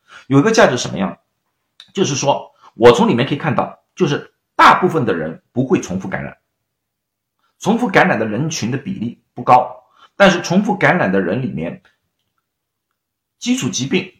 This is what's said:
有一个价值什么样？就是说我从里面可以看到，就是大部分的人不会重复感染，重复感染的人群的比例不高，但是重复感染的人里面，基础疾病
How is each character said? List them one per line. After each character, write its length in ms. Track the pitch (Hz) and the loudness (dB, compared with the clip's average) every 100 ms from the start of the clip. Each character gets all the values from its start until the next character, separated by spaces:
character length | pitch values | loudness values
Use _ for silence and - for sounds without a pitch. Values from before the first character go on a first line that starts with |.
| _ - - | _ -16 0
有 120 | 135 | 2
一 40 | |
个 80 | 208 | 4
价 160 | 220 143 | 4 4
值 100 | 123 | 2
什 140 | - | -6
么 80 | 127 | -6
样？ 200 | 95 - _ _ _ _ _ _ - | -6 -8 _ _ _ _ _ _ -10
就 100 | - | -4
是 120 | 147 | -2
说 380 | 139 139 135 - _ - | -2 -2 -2 -4 _ -16
我 180 | - 117 | 4 6
从 160 | 120 226 | 6 4
里 60 | |
面 140 | 120 139 | 0 -2
可 60 | |
以 40 | 143 | -4
看 160 | 165 | -4
到， 240 | 113 - - _ | -4 -4 -8 _
就 120 | - 175 | -2 -2
是 280 | 143 - _ _ - | -2 -8 _ _ 2
大 240 | 320 - | 4 4
部 80 | 185 | 0
分 160 | 160 | -2
的 100 | 113 | -2
人 280 | 87 80 82 _ | -4 -6 -12 _
不 140 | 117 131 | -4 0
会 140 | 185 | -2
重 200 | - 92 | -2 -8
复 80 | 95 | -6
感 160 | 80 | -8
染， 140 | 69 - _ _ _ _ _ _ _ _ _ _ _ _ | -10 -16 _ _ _ _ _ _ _ _ _ _ _ _
重 200 | 165 233 | -2 -2
复 100 | 240 | 2
感 200 | 156 175 | 2 2
染 100 | 120 | 0
的 80 | 110 | -2
人 220 | 104 160 | -4 -6
群 220 | - 107 | -4 -6
的 80 | 131 | -6
比 160 | - | -8
例 280 | - 120 - _ | -8 -8 -12 _
不 80 | - | -6
高， 420 | 123 123 - - _ _ _ - | 2 2 2 -10 _ _ _ 2
但 140 | 196 | 2
是 100 | 175 | 2
重 240 | - 180 | 0 0
复 100 | 214 | 0
感 220 | 196 143 175 | 0 0 0
染 160 | 143 | 0
的 80 | 98 | 0
人 220 | 87 110 | -2 -4
里 80 | 123 | -6
面， 320 | - 82 - _ _ _ _ _ _ _ _ _ _ _ _ _ _ _ _ | -8 -10 -12 _ _ _ _ _ _ _ _ _ _ _ _ _ _ _ _
基 160 | 240 | -4
础 140 | 254 123 | -2 -2
疾 180 | - 131 | -4 -4
病 240 | 185 185 | -4 -4